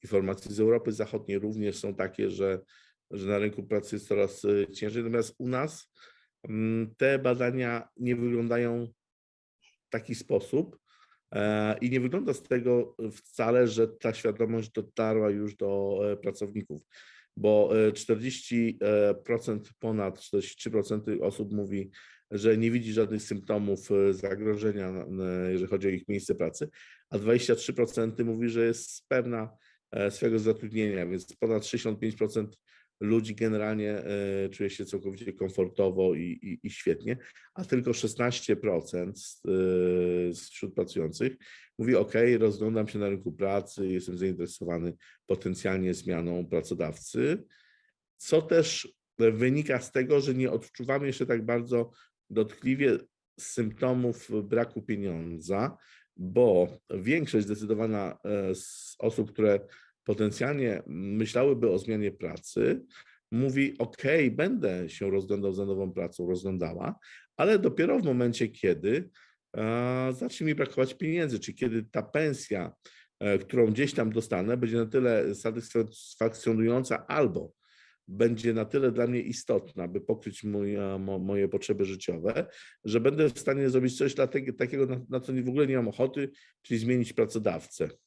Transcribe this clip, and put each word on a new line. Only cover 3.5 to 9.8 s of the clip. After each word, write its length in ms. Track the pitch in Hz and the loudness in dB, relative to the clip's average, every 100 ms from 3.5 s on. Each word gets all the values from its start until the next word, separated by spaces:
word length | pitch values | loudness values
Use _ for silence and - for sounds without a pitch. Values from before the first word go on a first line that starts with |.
| 104 | -4
pracy 340 | 95 107 - 104 | -2 -2 -2 -8
jest 120 | - | -2
coraz, 360 | 101 101 - | 0 0 0
e, 280 | 101 101 101 | 0 2 0
ciężej. 300 | - 107 110 | -4 -6 -4
Natomiast 320 | 117 117 113 - | -2 -2 -2 -6
u 100 | 127 | -4
nas, 440 | 127 151 - - _ - _ _ _ - | -2 -4 -8 -20 _ -20 _ _ _ -8
mm, 460 | 110 110 113 110 110 | -2 -2 -2 -4 0
te 220 | 135 131 | 2 4
badania 720 | 127 123 123 127 120 117 - - | 2 2 0 0 -2 -4 -8 -6
nie 200 | 123 120 | -2 0
wyglądają 720 | 120 117 117 120 120 117 117 _ _ _ _ _ _ _ | 0 0 0 0 0 -2 -6 _ _ _ _ _ _ _
w 280 | _ _ | _ _